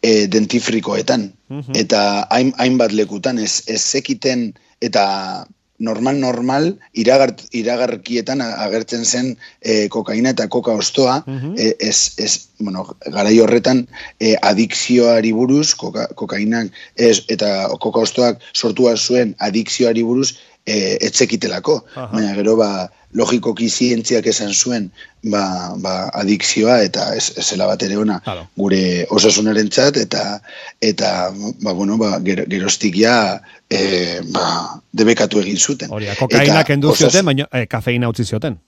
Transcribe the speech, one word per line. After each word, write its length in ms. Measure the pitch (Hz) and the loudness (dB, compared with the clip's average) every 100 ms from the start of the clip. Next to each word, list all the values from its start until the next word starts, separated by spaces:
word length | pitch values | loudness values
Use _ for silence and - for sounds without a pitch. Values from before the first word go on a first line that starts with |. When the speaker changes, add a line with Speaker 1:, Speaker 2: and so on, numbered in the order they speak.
Speaker 1:
eh, 240 | 113 110 101 | 4 4 4
dentifrikoetan. 1040 | 107 104 120 110 113 104 101 - 131 101 - _ | 2 2 0 0 -2 -2 -4 0 -2 -2 -12 _
Speaker 2:
Mhm. 240 | 139 127 | -12 -4
Speaker 1:
Eta 520 | 117 107 104 101 101 107 | -2 0 2 2 0 0
hain-, 240 | 117 127 127 | 2 2 2
hainbat 360 | 127 127 117 | 2 4 2
lekutan, 460 | 104 104 104 131 123 | 2 0 -2 -4 -2
ez, 240 | 104 - - | -2 -4 -4
ez 140 | 107 | -4
zekiten, 720 | - 135 - 127 139 127 117 - _ _ | -2 -2 -4 -4 -2 -2 -4 -8 _ _
eta 680 | 117 107 98 98 95 95 90 _ _ _ | -2 2 2 0 -6 -10 -12 _ _ _
normal, 420 | 113 107 123 143 | -6 -2 0 0
normal, 580 | 131 120 123 135 160 196 - | 0 -2 0 0 0 -2 -10
iragart-, 540 | - 110 135 135 113 - | -2 4 6 4 0 -10
iragarkietan 920 | 117 113 120 123 - - 120 110 135 | -6 -2 0 -2 -4 -4 -4 -2 -4
a-, 140 | 120 110 | -4 -6
agertzen 400 | 107 110 110 120 | -4 -4 -4 -4
zen, 320 | 117 - 127 120 - _ | -2 -2 -2 -6 -14 _
eh, 280 | 110 110 104 | 0 0 2
kokaina 420 | 117 104 110 123 | -2 -4 0 0
eta 160 | 120 110 | 0 0
koka 240 | 123 120 | 0 0
ostoa, 500 | 110 101 - 131 135 156 | 0 -2 2 2 2 -2
Speaker 2:
Mhm. 280 | 135 139 214 | -8 -6 -2
Speaker 1:
eh, 160 | 220 - | -2 0
ez, 320 | 220 - - - | -2 0 -2 -4
ez, 320 | 107 - - _ | -4 -4 -6 _
bueno, 280 | 104 92 95 - - | -8 -6 -8 -12 -8
garai 340 | 95 101 113 | -2 4 6
horretan, 460 | 110 117 117 127 120 - - - | 6 4 4 2 0 -12 -20 -4
eh, 160 | 110 107 | 0 2
adikzioari 920 | 98 104 226 - - 123 117 117 110 | 2 2 0 -2 2 4 6 4 2
buruz, 420 | 110 127 143 151 | 0 2 2 2
koka-, 340 | - 104 101 113 | -2 -6 -6 -8
kokainak, 560 | - 101 95 104 117 107 - - | -8 -8 -4 -2 -2 -4 -8 -20
ez, 320 | - 117 104 - | 2 4 4 0
eta 400 | 110 104 98 98 - | -2 0 0 -2 -4
koka 200 | 110 113 | -2 0
ostoak 400 | 113 - 123 110 - | 0 2 0 0 -6
sortua 460 | - 117 104 123 113 | -4 -2 2 2 4
zuen 380 | - 123 117 90 | 2 2 2 -2
adikzioari 640 | 104 104 110 - 120 113 | -2 -2 -2 0 2 2
buruz, 340 | 117 123 135 - - _ - | 0 0 0 -4 -20 _ -6
eh, 300 | 107 95 101 | -2 -2 -2
ez 120 | 110 | -2
zekitelako. 720 | - 120 107 101 90 90 151 - | 0 0 0 -4 -4 -2 -2 -2
Speaker 2:
Aha. 120 | - 123 | -14 -6
Speaker 1:
Baina 280 | 107 104 | -4 -2
gero, 220 | 98 101 110 | 0 2 4
ba, 320 | 107 98 92 _ _ | 2 0 -8 _ _
logikoki 560 | - 113 123 110 107 113 | -2 0 0 -2 -2 -2
zientziak 560 | - 123 117 110 120 107 | 0 0 0 0 0 0
esan 260 | 107 104 | -2 -2
zuen, 380 | 98 - 120 98 - - _ | -2 0 -2 -6 -10 -20 _
ba, 540 | 113 104 95 92 90 95 | -4 -2 -2 -4 -8 -8
ba, 320 | 95 92 92 | -6 -4 -6
adikzioa 680 | - 98 104 - - 110 123 | -4 0 0 0 2 4 4
eta 320 | 101 - - | 4 0 -4
ez, 160 | 110 - - | -2 -4 -4
ez 80 | - | -4
zela 200 | 95 95 | -2 -2
bat 140 | 98 | 0
ere 140 | 101 101 | -2 -2
ona 220 | 107 92 | -2 -2
Speaker 2:
Claro. 280 | - 92 85 - | -6 -10 -10 -4
Speaker 1:
gure 500 | 98 95 92 90 87 | 0 2 2 0 0
osasunarentzat, 880 | 107 101 104 107 107 104 - 131 143 | 4 4 4 2 0 0 2 2 2
eta, 440 | 110 110 101 104 - - - - | -2 -4 -6 -8 -12 -18 -18 -4
eta, 500 | 113 98 95 92 90 98 104 123 | -2 0 -2 -2 -4 -6 -10 -8
ba, 120 | 107 | -6
bueno, 240 | 90 101 110 | -2 0 0
ba, 220 | 107 92 | 0 0
ger-, 280 | 90 92 - | -2 -2 -2
geroztik 480 | 95 95 90 107 90 | -4 -2 -2 -2 2
ja, 440 | 110 120 104 98 - - _ | 4 4 2 -2 -10 -20 _
eh, 500 | 95 98 92 87 87 85 | -2 0 0 -2 -6 -6
ba, 480 | - 87 - - - _ | -4 -2 -4 -6 -12 _
debekatu 460 | - 110 117 104 104 | 2 4 4 2 0
egin 160 | 95 98 | 0 0
zuten. 320 | - 139 110 | -2 -2 -6
Speaker 2:
Hori 140 | 107 104 | -8 -8
da, 80 | 101 | -4
kokaina 260 | 131 131 143 156 | 0 2 4 4
Speaker 1:
Eta 40 | |
Speaker 2:
kendu 240 | 151 143 143 | 2 2 2
Speaker 1:
osas- 80 | 147 147 | 4 4
Speaker 2:
zioten, 120 | 185 | 4
baina, 220 | 185 135 143 | 2 0 -2
eh, 140 | 127 110 | -4 -4
kafeina 420 | 117 107 120 120 | -4 -2 0 0
utzi 160 | 113 | 0
zioten. 340 | 113 110 151 101 | -2 -2 -4 -6